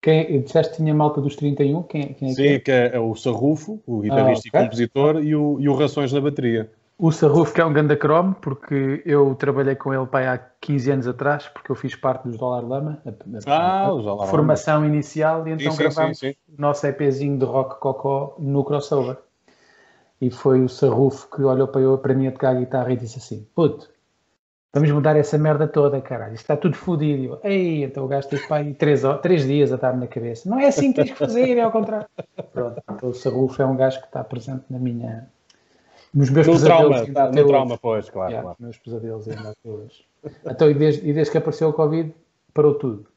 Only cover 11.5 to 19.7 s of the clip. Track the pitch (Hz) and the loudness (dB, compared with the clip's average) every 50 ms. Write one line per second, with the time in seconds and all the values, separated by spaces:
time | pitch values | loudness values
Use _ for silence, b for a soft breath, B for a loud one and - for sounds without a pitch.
11.5 | _ - - - 135 - - 131 - - - 135 127 127 - 123 117 113 127 127 | _ -20 -8 -8 -8 -6 -6 -10 -10 -4 -2 -2 -2 -2 -6 -12 -10 -6 -6 -4
12.5 | 123 120 120 117 127 139 147 151 151 147 _ - 107 - - - - 110 107 139 | -4 -4 -6 -6 -6 -6 -6 -6 -8 -10 _ -16 -16 -16 -16 -16 -14 -12 -4 0
13.5 | 143 160 170 180 190 190 196 196 185 139 107 104 98 104 101 - 190 147 151 156 | 0 2 2 0 0 0 0 0 -2 -2 -2 -4 -4 -4 -2 0 2 2 4 4
14.5 | 151 - - 160 151 151 151 151 151 151 143 - - 156 156 156 160 165 160 160 | 2 0 2 0 0 2 2 2 0 0 -2 -4 -4 -2 0 0 0 -2 -4 -6
15.5 | 160 156 139 156 156 151 151 156 147 160 160 156 131 - - 135 143 _ _ _ | -6 -4 -2 -4 -2 0 0 0 2 0 -2 -2 -2 -6 -8 -8 -8 _ _ _
16.5 | 156 143 147 147 147 143 - 143 135 - 151 143 131 131 143 143 143 139 135 117 | -10 -2 0 0 0 0 -2 -4 -2 0 0 0 0 0 -2 -2 0 0 0 0
17.5 | 120 135 131 131 - - - 135 135 - - 139 139 139 143 147 - - 156 139 | 0 -2 -2 -2 -6 -6 -4 -4 -4 -2 -2 -2 -2 -2 -4 -6 -10 -8 -4 -2
18.5 | 139 139 135 143 147 143 143 - 156 139 123 127 127 - _ _ _ _ b b | 0 0 0 0 -2 -4 -2 0 0 0 0 -2 -6 -10 _ _ _ _ b b
19.5 | b b b b | b b b b